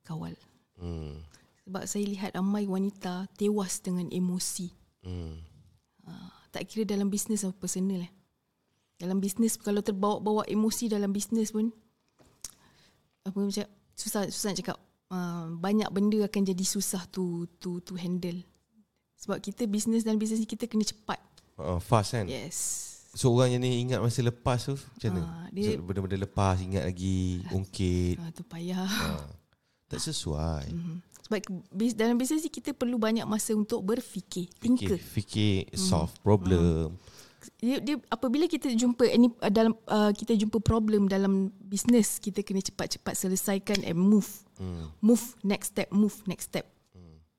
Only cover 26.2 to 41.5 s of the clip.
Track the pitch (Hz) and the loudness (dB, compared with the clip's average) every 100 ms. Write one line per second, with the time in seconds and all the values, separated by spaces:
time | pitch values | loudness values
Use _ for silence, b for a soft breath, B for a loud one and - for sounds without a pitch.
26.2 | 98 - 98 92 92 95 76 90 95 92 | -2 2 4 4 0 -2 -2 -2 0 0
27.2 | 92 90 90 95 95 - 92 90 90 90 | 0 -2 -4 -4 -4 -2 0 2 2 -2
28.2 | 165 - 180 165 170 185 190 208 80 73 | -6 -12 -14 -10 -6 -4 -2 -2 -4 -6
29.2 | 71 - _ _ _ _ _ - - 151 | -10 -16 _ _ _ _ _ -8 -6 -4
30.2 | - 76 80 78 69 170 170 165 - - | -4 -2 -2 -2 -4 -6 -6 -8 -12 -20
31.2 | - 214 - 185 - 185 226 214 226 240 | -6 -4 -4 -10 -8 -2 -2 2 2 2
32.2 | 254 311 311 - 269 277 240 247 220 226 | 2 0 -2 -8 -8 -4 -2 0 0 0
33.2 | - 214 - 214 208 233 185 240 - - | 0 -2 0 0 0 -2 -2 -2 -4 -10
34.2 | - - 175 - 226 254 98 - - - | -8 -8 -8 -6 2 2 4 -2 -2 -6
35.2 | - 107 107 95 - - 185 87 85 - | -2 2 4 2 0 -2 2 2 2 -2
36.2 | - 101 90 90 85 80 80 90 B B | 4 4 6 6 6 4 0 -6 B B
37.2 | B B B _ 226 269 196 294 - 233 | B B B _ 0 0 0 -4 -2 -2
38.2 | 262 262 330 311 285 226 247 240 - - | 0 2 2 0 0 2 2 4 4 8
39.2 | 247 233 - 208 226 220 - 214 208 208 | 6 6 2 6 6 4 0 4 4 2
40.2 | - 226 214 220 208 226 214 214 196 196 | 2 2 4 2 2 4 4 4 4 4
41.2 | 196 196 190 | 4 4 2